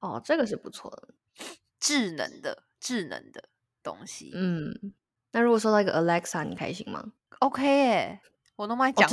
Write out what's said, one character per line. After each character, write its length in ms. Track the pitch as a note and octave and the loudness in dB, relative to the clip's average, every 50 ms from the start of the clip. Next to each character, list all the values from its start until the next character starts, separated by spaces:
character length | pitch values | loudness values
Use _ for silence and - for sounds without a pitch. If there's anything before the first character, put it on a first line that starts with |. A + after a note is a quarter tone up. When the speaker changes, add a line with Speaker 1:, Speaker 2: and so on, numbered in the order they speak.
Speaker 1:
哦， 200 | - G3 G3+ A#3 | -10 -8 -8 -6
这 140 | - - D#4 | -2 0 2
个 100 | E4 B3 | 2 2
是 80 | G#3 - | 0 -4
不 140 | - - - | -8 -10 -14
错 220 | - - - - | -16 -16 -16 -16
的。 240 | - - - - _ _ _ _ _ - - - - - _ _ _ _ | -18 -18 -20 -20 _ _ _ _ _ -18 -16 -16 -16 -18 _ _ _ _
Speaker 2:
智 300 | - - D4 C#4 A3+ F3+ | 0 2 2 2 2 0
能 300 | D#3+ C#3 G2 - - - | -2 -4 -4 -4 -6 -8
的， 220 | C3+ C3+ - - _ _ _ _ | -8 -8 -8 -8 _ _ _ _
智 260 | - - B3+ A3 F3 | -8 -4 -4 -4 -4
能 280 | C3 D#2+ A#1 - A1 | -6 -8 -10 -12 -14
的 120 | - - - _ _ _ _ _ _ _ | -18 -18 -18 _ _ _ _ _ _ _
东 240 | - - D#2+ F#2+ - | -12 -12 -12 -10 -14
西。 260 | - - - - C2+ - | -16 -16 -16 -16 -10 -6
Speaker 1:
嗯， 580 | F3 F#3+ F3+ F3 D#3+ D3+ - - - G3 G3 - _ _ _ _ _ _ _ | -4 -2 -2 -2 -2 -4 -8 -10 -10 -12 -14 -14 _ _ _ _ _ _ _
那 80 | - A3+ | 0 2
如 80 | A#3 A#3+ | 4 4
果 80 | A#3 G#3+ | 4 4
收 140 | A3 A3 | 4 4
到 80 | G#3+ G#3 | 4 4
一 40 | G3 | 4
个 140 | F#3 - E3 | 4 2 2
Alexa， 460 | E3 E3+ E3+ F3 E3+ - - E3 D3+ | 4 4 2 2 0 -4 -6 -6 -6
你 100 | - E3+ | -6 -6
开 160 | - C#3 - | -6 -6 -6
心 160 | F3 - - - | -6 -8 -10 -10
吗？ 220 | - - - G#3+ - _ _ _ - - | -12 -12 -12 -14 -18 _ _ _ -2 0
Speaker 2:
OK 240 | C4 C#4 C4+ B3+ C4+ | 0 0 2 2 2
欸， 540 | C#4+ C#4 C#4+ C#4 B3 G#3+ E3 G2 - - - _ _ _ _ _ _ _ | 4 6 6 6 4 4 2 0 -2 -6 -12 _ _ _ _ _ _ _
我 100 | - G#3 | -8 -6
那 100 | G#3 A#3 | -4 0
么 80 | B3 C4 | 0 0
爱 80 | C4 | 2
讲 160 | - - F#3+ D3+ | 6 6 6 8